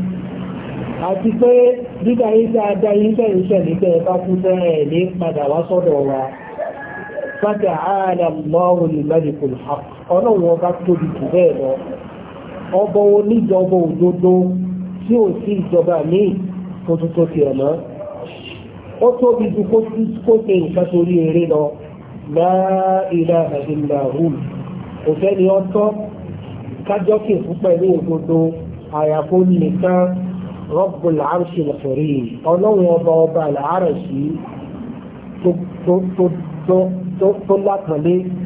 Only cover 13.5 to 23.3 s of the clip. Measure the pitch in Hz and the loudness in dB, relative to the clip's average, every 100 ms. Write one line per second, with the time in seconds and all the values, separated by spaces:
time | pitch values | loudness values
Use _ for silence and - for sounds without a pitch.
13.5 | 185 185 185 165 160 175 180 185 185 180 | 2 4 2 2 2 2 4 4 4 4
14.5 | - - - - - - 233 202 - 202 | 0 -4 -6 -8 -8 0 2 4 0 -2
15.5 | 202 165 175 165 165 151 185 196 - - | -2 0 2 4 2 2 2 2 0 -6
16.5 | - - - - 160 165 170 165 156 139 | -8 -12 -10 -2 -2 0 0 0 2 0
17.5 | 131 139 165 - - - - - - - | 2 0 0 -6 -12 -12 -12 -14 -14 -16
18.5 | - - - - - 240 240 247 226 208 | -16 -16 -18 -14 2 2 4 4 4 0
19.5 | 208 196 220 220 226 220 - - 220 220 | -2 2 2 0 -2 -4 -2 2 2 4
20.5 | 185 156 180 175 175 170 175 160 170 165 | 0 2 0 0 2 2 2 2 2 2
21.5 | 151 147 - - - - - 147 151 180 | 0 0 -4 -16 -18 -18 -16 -4 0 2
22.5 | 185 190 190 190 190 190 175 160 | 2 2 2 2 0 0 0 2